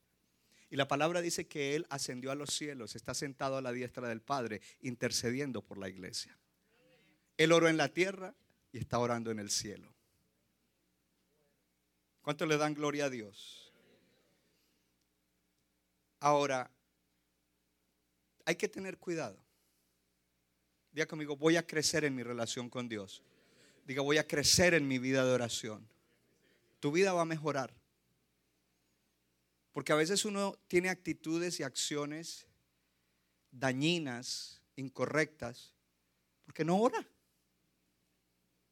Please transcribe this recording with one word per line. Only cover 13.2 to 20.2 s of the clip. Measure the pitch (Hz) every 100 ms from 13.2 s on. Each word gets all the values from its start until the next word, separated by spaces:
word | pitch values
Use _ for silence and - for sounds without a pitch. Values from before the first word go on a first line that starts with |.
| 101 101 - - - _ _ _ _ _ _ _ _ _ _ _ _ _ _ _ _ _ _ _ _ _ _ _ _ -
Ahora, | 147 147 143 131 123 _ _ _ _ _ _ _ _ _ _ _ _ _ _ _ _ _
hay | - 175
que | 214
tener | 196 190 180
cuidado. | - 165 120 95 _ _ _ _ _ _ _ _